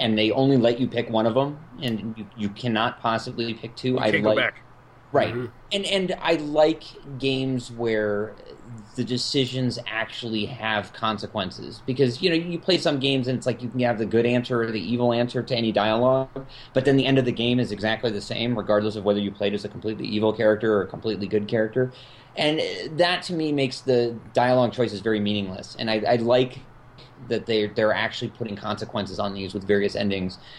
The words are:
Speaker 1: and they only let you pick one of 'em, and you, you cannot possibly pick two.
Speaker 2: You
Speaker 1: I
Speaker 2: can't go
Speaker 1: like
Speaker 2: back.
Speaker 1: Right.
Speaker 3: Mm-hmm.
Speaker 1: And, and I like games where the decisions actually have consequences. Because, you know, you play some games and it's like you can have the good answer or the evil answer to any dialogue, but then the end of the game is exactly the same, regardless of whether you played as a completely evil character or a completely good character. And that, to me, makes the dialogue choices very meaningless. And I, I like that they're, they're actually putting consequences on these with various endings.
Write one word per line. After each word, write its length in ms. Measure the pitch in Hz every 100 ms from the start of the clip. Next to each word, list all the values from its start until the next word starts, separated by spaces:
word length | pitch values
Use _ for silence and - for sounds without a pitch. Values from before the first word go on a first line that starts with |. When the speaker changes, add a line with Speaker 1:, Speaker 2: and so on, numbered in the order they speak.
Speaker 1:
and 160 | 120 107
they 140 | 110
only 260 | 135 135 135
let 240 | 117 120
you 60 | 123
pick 240 | 117 110
one 160 | 113 113
of 100 | 120
'em, 220 | 139 147 - -
and 320 | 127 110 107 110
you, 100 | 101
you 140 | - 101
cannot 520 | 101 120 110 120 -
possibly 520 | 117 113 127 120 117
pick 240 | 113 120 -
two. 140 | 131
Speaker 2:
You 60 | 127
Speaker 1:
I 120 | 110
Speaker 2:
can't 120 | 110
go 80 | 107
Speaker 1:
like 80 | 110
Speaker 2:
back. 240 | 117 - - - - - -
Speaker 1:
Right. 220 | 143 95
Speaker 3:
Mm-hmm. 120 | 120 123 - -
Speaker 1:
And, 120 | 202
and 320 | 190 196 180 -
I 140 | 160 165
like 480 | 147 151 156 160 - - 143 131
games 520 | 135 135 135 127 120
where 640 | 117 117 110 107 104 107 - - - 117 117 104 -
the 80 |
decisions 760 | 113 123 - 143 127 131 123 - -
actually 600 | 110 110 - 117 110 101
have 480 | 127 110 107 101
consequences. 880 | - 110 104 104 107 92 - 64 -
Because, 380 | - 127 127 120
you 80 | 180
know, 60 | 165
you 220 | 170 170
play 200 | - 180
some 200 | 165 143
games 300 | 139 135 123
and 80 | 123
it's 100 | 131
like 160 | 113
you 60 | 120
can 120 | 127
have 180 | 120 110
the 80 | 107
good 180 | 110
answer 380 | 117 123 123 120
or 80 | 113
the 100 | 110
evil 320 | 90 120 120
answer 300 | 120 120 127
to 120 | 113
any 180 | 120 113
dialogue, 760 | 104 107 113 127 131 131 135 - - -
but 140 | 131 127
then 100 | 135
the 80 |
end 140 | 131 135
of 80 | 120
the 60 |
game 280 | 104 120 123
is 120 | 110
exactly 380 | 101 107 110 120
the 120 | 101
same, 340 | - 107 117 113
regardless 400 | 98 104 107 104
of 80 |
whether 160 | 98 104
you 100 | 101
played 220 | 101 101
as 140 | 101 101
a 20 |
completely 380 | - 107 104 101
evil 260 | 104 110
character 460 | 107 107 107 113 104
or 40 |
a 40 | 92
completely 400 | - 110 98 98
good 200 | 104 104
character. 460 | 117 110 131 127 - - - -
And 640 | - 151 156 - 95 - 156
that, 240 | 175 180
to 100 | -
me, 180 | 170 156
makes 280 | 143 131 -
the 360 | - 120 120 113 -
dialogue 400 | 123 123 127 117
choices 280 | 101 113 101
very 200 | 110 107
meaningless. 560 | 104 104 95 92 - -
And 120 | 113
I, 120 | 110 -
I 80 | 120
like 440 | 117 127 131 - - - - - - - 120
that 160 | 113 -
they're, 220 | 110 104
they're 240 | 113 107
actually 380 | 95 110 - 117
putting 260 | - 113 101
consequences 640 | 104 104 107 107 101 92
on 140 | 101
these 180 | 98 95
with 120 | 101
various 300 | 95 101 101
endings. 440 | 110 104 98 92 - -